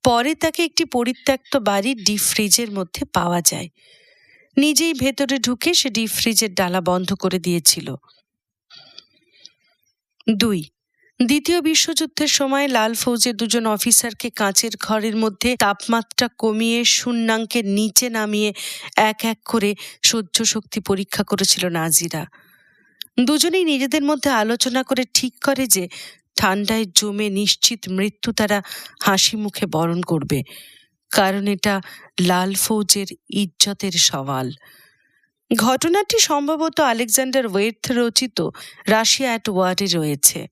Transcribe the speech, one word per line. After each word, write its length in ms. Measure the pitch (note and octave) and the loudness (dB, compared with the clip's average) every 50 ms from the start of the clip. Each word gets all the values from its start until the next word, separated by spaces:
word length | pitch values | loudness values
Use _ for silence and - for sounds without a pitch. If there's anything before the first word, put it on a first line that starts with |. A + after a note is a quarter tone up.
| _ | _
পরে 300 | B3+ A#3+ A#3 A#3+ C#4+ D#4 | 4 4 4 2 0 -2
তাকে 300 | - - D#4+ - - E4+ | 0 -2 -2 0 0 -2
একটি 200 | D#4 _ - E4 | -2 _ -2 -4
পরিত্যক্ত 720 | - - B3 A#3+ A#3 B3+ - - - C4+ C4 _ - - | -2 -2 -2 0 0 -4 -2 0 0 0 0 _ -4 -4
বাড়ির 480 | C#4 G#3+ G#3 G3+ G3+ G3 C4 C4+ A3+ F#3+ | 0 0 2 0 2 0 -2 -4 0 0
ডিপ 160 | G#3 G#3 G3+ | 0 2 2
ফ্রিজের 500 | - - - - G#3+ G3+ - - A#3+ A3 | 0 -2 0 0 2 2 2 2 0 -2
মধ্যে 340 | G3+ G3 F#3 E3+ - - D4 | -4 -6 -6 -6 -6 -10 -10
পাওয়া 360 | - _ F3+ F3 F3 F3 F3 | -2 _ 0 0 2 0 2
যায়। 280 | E3 - D#3+ D#3+ - E3+ _ _ _ _ - _ _ _ _ _ _ _ - _ _ _ _ | 0 0 -2 -2 -10 -12 _ _ _ _ -20 _ _ _ _ _ _ _ -20 _ _ _ _
নিজেই 380 | - C#4 D4+ D4+ - D#4+ E4 D#4+ | 2 4 4 4 2 2 2 0
ভেতরে 440 | C4 B3 C4+ C4+ - C#4+ B3 C4+ C4+ | 0 0 -2 0 0 0 0 0 0
ঢুকে 360 | A3+ B3 B3 - - E4 F4+ | 0 -2 -2 0 0 2 2
সে 160 | - - C4+ | 2 0 0
ডিপ 200 | G3+ A3+ A3+ G#3 | -2 -2 -2 -2
ফ্রিজের 440 | - - - A#3 A3 - A3+ G#3+ F3+ | -2 -2 0 2 2 2 0 0 0
ডালা 260 | - F#3+ F3+ F3+ F#3 | -2 -2 0 0 0
বন্ধ 340 | F3 F#3 F3+ F3+ F3+ F3 G3 | 0 2 0 0 0 -2 -4
করে 240 | - - F#3 F3+ F#3 | -2 -2 -2 -2 0
দিয়েছিল। 560 | E3 F3 F3 E3+ D3+ - - E3+ D#3 - C3+ C3 _ _ _ _ _ _ _ _ _ _ _ _ _ _ - C6+ C6+ - C6+ - _ C6+ C6+ C6+ _ _ _ _ _ - _ _ _ _ _ _ _ _ _ _ _ _ _ _ - A3 A3+ | 0 0 -2 2 2 2 0 0 -4 -10 -12 -12 _ _ _ _ _ _ _ _ _ _ _ _ _ _ -20 -20 -20 -20 -20 -20 _ _ _ _ _ _ _ _ _ -20 _ _ _ _ _ _ _ _ _ _ _ _ _ _ 0 0 0
দুই, 280 | G3 A#3+ A3+ G3+ F3 D3+ - _ _ _ _ _ _ _ _ _ _ B3 | 2 2 0 0 0 -4 -8 _ _ _ _ _ _ _ _ _ _ 2
দ্বিতীয় 340 | A3+ C#4+ D4 C#4+ - F4 F4 | 2 2 2 2 2 0 2
বিশ্বযুদ্ধের 680 | C#4+ D#4 D#4+ - - - E4 - D#4+ D4 _ - D4+ C#4+ | 2 2 2 2 2 2 0 -2 -4 -4 _ -2 -2 0
সময় 400 | - - C#4+ C4+ C4+ C#4 C#4+ C#4 | 2 0 0 2 2 0 0 2
লাল 260 | B3+ A#3 G#3+ A3 A#3 | 2 2 2 2 -2
ফৌজের 420 | A3 - B3+ A#3+ A3+ - B3+ A#3 | -2 -2 0 0 2 0 0 0
দুজন 300 | G3+ A#3 A3 A3+ A#3+ A3+ | -2 -2 0 0 0 0
অফিসারকে 640 | A3 G#3+ G3 - A#3+ A3+ - - A#3 - - - A#3+ | 0 0 0 2 2 2 2 2 0 -8 -8 -10 -10
কাঁচের 400 | - - G#3+ G3 G3 - - A3+ G3+ G3 | -4 -2 -2 0 2 0 -2 -2 -6 -8
ঘরের 340 | - - A3 A3 G3+ A3+ G#3 | -4 -2 -2 0 0 -2 0
মধ্যে 400 | A3 A3 A3 F#3+ _ - A#3+ B3+ | 0 0 -2 -2 _ -2 -2 2
তাপমাত্রা 720 | A#3 A3+ G3+ G3+ - - - A#3 A3+ A3 _ - - B3 A#3 _ _ | 2 2 0 0 -2 -2 -2 0 0 -2 _ -2 -2 -2 -2 _ _
কমিয়ে 460 | - A3 G#3+ G#3+ A3+ A3+ A3+ A#3 A#3+ | -2 0 0 0 0 0 0 2 2
শূন্যাঙ্কের 800 | A3+ - - - B3 A#3+ A#3 A3+ A3+ A3+ A3+ A3+ G#3+ - A#3+ G#3+ | 2 0 0 0 -2 -2 -2 0 0 0 0 -2 -2 -2 -2 0
নিচে 460 | G3 G3 G3+ G#3+ A3 - - B3 B3 | 0 0 0 0 2 0 0 0 0
নামিয়ে 420 | A3+ A3 G#3+ G#3 G#3 G#3 G#3+ G#3 G3+ - - - - - - - - | -4 -4 -2 -2 0 0 0 -2 -2 -6 -10 -10 -12 -12 -14 -4 0
এক 280 | - G#3+ G#3+ G#3+ - - | 2 2 2 2 0 -4
এক 140 | A3+ A3 _ _ | -4 -4 _ _
করে 300 | - - A3+ G3+ G3+ G#3 - - - - _ | -4 -2 0 0 0 -2 -4 -10 -18 -16 _
সহ্য 420 | - - - A3+ G3+ E3+ - - A3+ | 0 0 0 0 -4 -4 -4 -2 0
শক্তি 360 | - - A3 - - - A3 | 0 -2 -2 -6 -6 -10 -8
পরীক্ষা 420 | F#3+ - G3 F#3+ G3 _ - - - | -2 -2 -2 -2 -2 _ -4 -6 -2
করেছিল 440 | - - F#3+ F#3+ F#3 - - - F3+ | -2 0 0 2 2 2 2 0 -2
নাজিরা। 580 | E3+ E3 D#3+ E3 D#3+ - E3+ E3+ - D#3 - - _ - _ _ _ _ _ _ _ _ _ _ _ _ - _ _ - | -2 -2 -2 0 0 0 0 -2 -6 -8 -8 -10 _ -20 _ _ _ _ _ _ _ _ _ _ _ _ -20 _ _ 0
দুজনেই 440 | B3 B3 D4+ D4+ - F4 E4 F#4+ F4+ | 2 2 2 2 2 2 2 2 2
নিজেদের 380 | D#4+ D4 C4 C4 C4+ C4 D#4 | 2 2 0 0 0 0 0
মধ্যে 280 | C#4+ C#4+ D4+ C4+ - C#4+ | 2 2 0 2 2 0
আলোচনা 520 | C4+ A3+ G#3+ A3 A#3 A#3 - B3+ A#3+ C4 | 2 2 2 0 0 0 -2 -2 0 -2
করে 220 | C4 - - - B3+ - _ | -2 -2 -2 -2 -2 0 _
ঠিক 300 | - - B3+ _ _ - | -2 -2 -2 _ _ 0
করে 220 | - C4+ C4 C4 | 0 0 0 2
যে 220 | A#3 - F#3+ F3 F3+ - - - - - _ _ _ _ | 0 0 0 0 -6 -8 -14 -16 -18 -20 _ _ _ _
ঠান্ডায় 480 | - G#3+ G3+ F#3+ G#3 G#3 G3+ A3 A3 A3 F3+ E3+ | 0 2 2 2 0 0 0 0 0 -2 2 2
জমে 360 | - G#3 G#3+ G3+ G3+ G#3+ G#3 | 0 2 2 -2 -2 -2 -2
নিশ্চিত 580 | G3 G3 G#3 G3 - - - - A#3+ G3+ - F#3 | 0 0 0 0 0 2 2 0 0 -2 -8 -6
মৃত্যু 440 | F#3 F#3+ G3 G#3 - _ - A#3+ | -2 -2 -2 -2 -4 _ -6 -6
তারা 300 | G#3 - G#3+ G3+ G#3 G3+ F#3+ - - - - - - _ | -2 0 0 0 0 -2 -2 -6 -16 -16 -16 -18 -14 _
হাসি 340 | - G#3 G3 F#3+ - - - | 0 2 2 4 2 2 0
মুখে 300 | G#3+ G#3+ G3+ - - - | -2 -6 -6 -4 -4 -6
বরণ 360 | F3 D#3+ D#3 E3 E3+ E3+ F3 | -2 0 0 0 0 0 -2
করবে, 400 | F3+ - F3 D#3 C#3 D3 - C3+ C3 - - - - - - - _ _ _ _ _ _ | -2 -2 -2 -2 0 -2 -2 -2 -4 -6 -14 -20 -20 -20 -20 -20 _ _ _ _ _ _
কারণ 360 | - - G3 F#3+ G3 G3+ G3 | 0 0 2 2 0 -2 -2
এটা 340 | G3+ G3+ F#3 - G#3 G3 G3 F#3 - - - - - _ - | -2 -2 -2 0 -2 -2 -2 -4 -10 -20 -20 -20 -14 _ -2
লাল 340 | F3+ F3 F#3 F3+ F3+ F#3+ G3 | 0 2 2 2 0 0 -2
ফৌজের 520 | F#3+ - - A3+ G#3+ G#3 - - G3+ G3 F3+ - _ _ _ | -2 -2 0 0 -2 2 0 0 0 0 -8 -12 _ _ _
ইজ্জতের 640 | - G3 G3+ F3 _ _ - G3+ G3+ _ - G3 | -4 -2 -2 -4 _ _ 0 0 0 _ -4 -4
সওয়াল। 600 | E3+ E3+ - - - C#3+ C3+ C3+ C3+ C3 C3 B2+ C3+ - - - - - _ _ _ _ _ _ _ _ _ _ _ _ _ _ A#3 | 0 2 0 2 0 -2 -4 -4 -4 -2 -4 -4 -8 -10 -18 -20 -20 -20 _ _ _ _ _ _ _ _ _ _ _ _ _ _ 0
ঘটনাটি 640 | A3 G#3+ A#3 B3+ C4 - E4+ E4+ G4+ G#4 G4+ - A4+ | 2 2 2 2 2 2 2 2 2 2 _ 2 0
সম্ভবত 600 | - - D#4 C#4+ C#4+ C#4+ D#4+ D4+ D#4+ D#4+ - - | 2 2 2 0 0 0 -2 0 -2 -2 0 2
আলেকজান্ডার 680 | D4+ C4 A#3 A3+ B3 A3+ G#3+ - C4 C4 B3+ C4+ B3 | 2 2 2 0 -2 0 0 0 0 2 0 0 -2
ওয়ের্থ 460 | A3+ F#3 G3 G3+ A3+ A3 _ - - | 0 0 0 0 0 -2 _ -6 -2
রচিত 560 | B3+ A#3+ A#3+ A#3 - - C4 B3 _ - E3 D3+ - - - - - - - | 0 0 0 2 0 0 -2 -2 _ -4 -4 -4 -4 -10 -18 -20 -20 -10 0
রাশিয়া 500 | - G#3+ G#3+ A3+ A3+ - - C4+ B3+ A#3 | 2 2 2 4 2 2 0 0 -2 -2
at 160 | A3 _ A3 | -4 _ -2
ওয়ারে 340 | G3 F#3 F#3 F3+ F#3 F3 G3+ | 0 0 0 0 0 -2 -2
রয়েছে। 600 | F#3+ E3+ E3+ D#3 D3+ D3 C#3 - - - D#3+ D#3+ - | 0 0 0 0 -2 -2 2 2 0 0 0 -10 -12